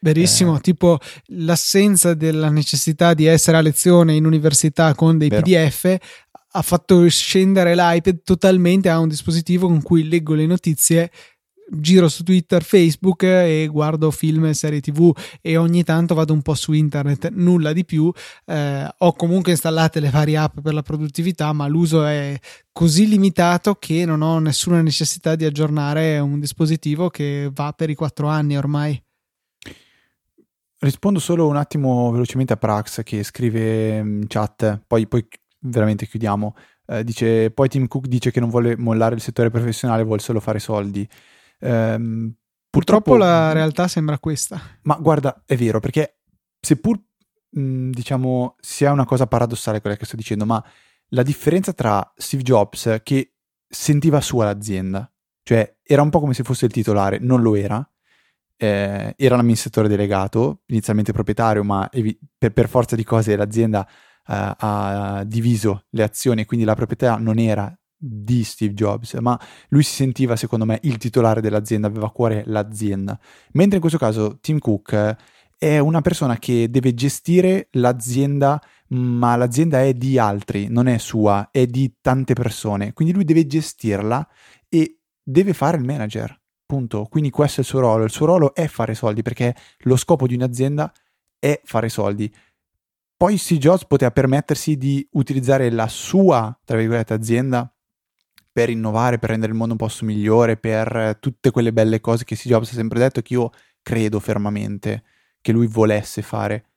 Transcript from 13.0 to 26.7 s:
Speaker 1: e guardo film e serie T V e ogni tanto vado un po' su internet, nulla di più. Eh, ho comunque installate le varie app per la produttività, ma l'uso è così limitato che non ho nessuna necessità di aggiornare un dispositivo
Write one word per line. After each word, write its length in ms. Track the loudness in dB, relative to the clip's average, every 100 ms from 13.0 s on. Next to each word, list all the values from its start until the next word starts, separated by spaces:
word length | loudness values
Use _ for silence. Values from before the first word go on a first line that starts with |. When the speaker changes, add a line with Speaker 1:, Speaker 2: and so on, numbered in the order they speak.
| 0 0
Speaker 1:
e 440 | 2 4 2 0 -2
guardo 380 | -2 -2 0 -2
film 340 | 0 0 2
e 80 | 0
serie 280 | 0 -2 -4
T 120 | -4
V 180 | 2 4 4 -6 -12
e 160 | -2 0
ogni 280 | 2 2
tanto 300 | 2 0 2
vado 200 | 0 2
un 80 | 0
po' 100 | 0
su 200 | -4 0
internet, 580 | 0 0 -2 -4 -4 -4
nulla 420 | 0 2 2 2
di 140 | -2 -2
più. 260 | 0 0 -2 -12 -20
Eh, 420 | -8 -4 -4 -4 -8 0
ho 140 | 0
comunque 380 | 0 0 0 2
installate 480 | 0 0 0 0 0
le 100 | 0
varie 260 | 2 2 0
app 240 | -2 -4
per 140 | -4
la 80 | -4
produttività, 680 | -4 -6 -6 -4 -4 -2 -2
ma 120 | -2 -2
l'uso 380 | 0 2 2
è 340 | 2 -2 -4 -10 -12 -20 _
così 380 | 0 0 4 4
limitato 680 | 4 2 2 2 2 0 -4
che 280 | -2 -2
non 160 | 0 0
ho 180 | 0 0
nessuna 440 | 0 -2 0 2
necessità 520 | 2 0 -4 -4 -4
di 120 | -2 -2
aggiornare 720 | -2 -2 -2 -2 -2 0 0
un 220 | -2 -4
dispositivo 680 | -6 -2 -2